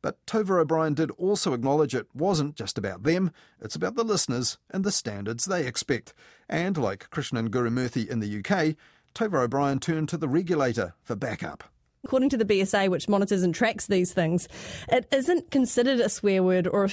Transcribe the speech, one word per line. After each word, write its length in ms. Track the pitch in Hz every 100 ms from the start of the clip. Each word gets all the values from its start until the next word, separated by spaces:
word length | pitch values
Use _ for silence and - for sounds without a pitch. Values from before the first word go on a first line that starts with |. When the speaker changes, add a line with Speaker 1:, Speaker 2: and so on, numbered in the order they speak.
Speaker 1:
But 220 | - - -
Tova 340 | 220 190 185
O'Brien 340 | 156 160 160
did 160 | 143 160
also 400 | - 185 202 196
acknowledge 400 | 123 131 147 147
it 120 | 127 -
wasn't 400 | 123 175 170 147
just 240 | 143 104 -
about 240 | 101 92
them, 300 | 117 175 185 - - _
it's 140 | 107
about 220 | - 175 240
the 80 |
listeners 540 | 226 196 - 123 123 - _
and 140 | -
the 80 | 104
standards 540 | - 117 101 101 117 185
they 200 | 185 131
expect. 460 | 120 - 120 - - - - _
And 280 | 156 180 180
like 340 | 110 98 -
Krishnan 380 | - 135 123 113
Gurumurthy 600 | 120 120 123 123 127 110
in 120 | 123
the 80 | 104
U 140 | 104
K, 340 | 98 202 156 156 - _ _
Tova 300 | - 220 160
O'Brien 360 | 123 139 143 135
turned 300 | - 160 151
to 80 | 165
the 100 | 151
regulator 680 | 147 180 165 131 113 90 -
for 140 | _ 110
backup. 480 | 117 101 - 73 - _ _ _
Speaker 2:
According 240 | - 262 269
to 80 | 269
the 80 |
B 160 | 208 202
S 120 | 190
A, 160 | 208 196
which 200 | 175 -
monitors 340 | 202 196 196
and 100 | 180
tracks 360 | 160 226 220 -
these 240 | 196 180
things, 340 | - 160 175 - - - - -
it 200 | 254 -
isn't 400 | 277 269 349 -
considered 480 | 277 254 - 240 262
a 100 | 226
swear 320 | - 202 190
word 280 | 185 185 175
or 200 | 208 196